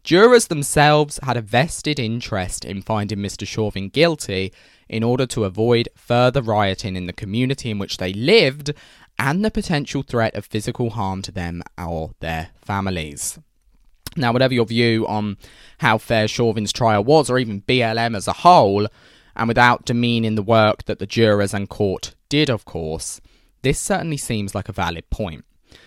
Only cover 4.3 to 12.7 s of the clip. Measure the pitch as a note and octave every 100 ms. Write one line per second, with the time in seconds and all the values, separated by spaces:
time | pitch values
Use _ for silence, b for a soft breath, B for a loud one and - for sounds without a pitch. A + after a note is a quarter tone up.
4.3 | F#2+ F#2+ b b b b A2 A#2 B2+ C3
5.3 | - G2 F#2 A2+ A#2 A#2+ _ - A#2+ B2+
6.3 | B2 A2+ G#2 G2+ F#2+ - F#2 F2+ - G2+
7.3 | A2 B2+ C3+ A#2+ G#2 G2 - A2 G2 C3
8.3 | A3 D3 C#3+ C#3+ C#3+ B B B - C3
9.3 | E3+ G#3+ G#3+ - D#3 D3 C#3+ C3+ A#2+ A2
10.3 | - - A2 G#2+ - A#2+ A2+ F#2+ F#2+ F2+
11.3 | F2+ F2 E2+ - - F2 E2+ D#2 - D#2+
12.3 | D#2+ D#2+ _ -